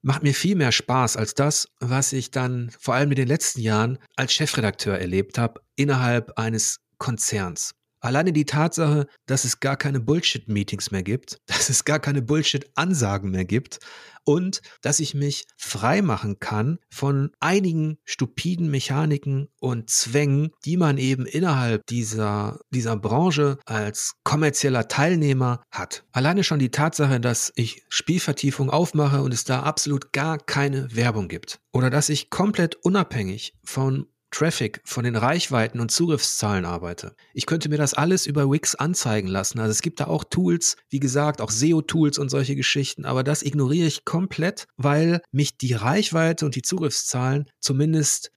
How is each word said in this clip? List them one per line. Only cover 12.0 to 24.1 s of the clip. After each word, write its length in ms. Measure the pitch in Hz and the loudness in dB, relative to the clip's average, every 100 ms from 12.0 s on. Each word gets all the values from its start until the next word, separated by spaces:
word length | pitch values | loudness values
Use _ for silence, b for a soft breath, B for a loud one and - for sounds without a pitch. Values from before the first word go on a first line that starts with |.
| 143 139 | 0 -2
Bullshit-Ansagen 1080 | 117 156 147 139 - - 170 165 104 98 98 | 0 0 2 -2 -4 -2 0 2 2 0 0
mehr 140 | 92 87 | -2 0
gibt 340 | 110 - - B B B B - | 0 -2 -10 B B B B 2
und 360 | 156 185 - B B | 2 0 -6 B B
dass 180 | 127 - | -2 -2
ich 140 | 147 | -2
mich 320 | 143 143 - - - | -2 -2 -2 -10 -14
frei 440 | - 101 113 185 | -10 -2 2 2
machen 380 | 180 101 107 98 | 2 0 -2 -6
kann 400 | - 107 123 170 _ | -4 -2 -2 -4 _
von 420 | - 139 139 139 - | -4 -2 0 -2 -2
einigen 580 | 151 196 185 160 156 151 | 0 2 2 0 -2 -4
stupiden 640 | - - 110 - 170 175 165 | -10 -4 -4 -2 -4 -2 0
Mechaniken 800 | 135 - 135 156 143 143 135 143 _ | -2 0 0 0 0 0 -2 -4 _
und 300 | 127 117 110 | -4 -4 -2
Zwängen, 640 | - 113 139 143 139 156 - 147 | -2 0 2 4 2 0 -4 -2
die 100 | 175 | 2
man 220 | 160 139 | 2 2
eben 280 | 131 131 123 | 2 0 0
innerhalb 600 | 156 180 135 120 107 - | 0 2 2 2 0 -2
dieser, 720 | 120 107 110 107 104 104 - - | -4 -4 -2 0 0 -4 -8 -6
dieser 260 | 127 113 107 | -4 -2 -2
Branche 600 | 104 120 180 147 143 139 - | 0 2 2 2 2 0 -4
als 500 | 110 104 - - | -4 -4 -4 -8